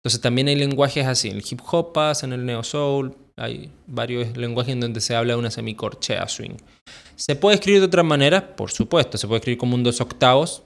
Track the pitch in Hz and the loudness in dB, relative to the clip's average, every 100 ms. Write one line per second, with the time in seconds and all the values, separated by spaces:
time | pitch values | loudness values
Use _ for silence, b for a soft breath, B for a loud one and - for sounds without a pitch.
0 | 120 117 123 123 139 143 139 135 139 151 | -2 0 0 2 2 2 0 2 2 2
1 | 131 123 107 101 - 127 - 170 170 156 | 0 0 -2 -6 -8 -12 -2 -2 0 0
2 | 151 147 131 127 123 120 - 147 143 139 | 0 -2 -4 -6 -4 -6 -6 -4 -2 -2
3 | 135 - _ - 117 117 - - - 120 | -4 -10 _ -10 -8 -8 -12 -20 -12 -6
4 | 117 120 117 120 120 117 120 127 120 110 | -4 -4 -4 -4 -4 -4 -2 -2 -4 -4
5 | - 117 117 120 117 110 113 107 110 - | -2 0 0 0 -2 -4 -8 -6 -8 -6
6 | - 101 87 - - - _ B B B | -4 -4 -4 -8 -10 -14 _ B B B
7 | B B - 147 202 202 196 202 190 175 | B B -4 2 4 4 6 4 6 4
8 | 165 147 139 185 190 - 98 - 113 170 | 4 4 4 4 0 -10 -8 -4 2 2
9 | - 104 104 113 127 120 123 123 120 120 | 2 -2 -2 -2 0 -2 0 2 2 0
10 | 123 - 127 127 160 - | -4 2 4 6 2 -6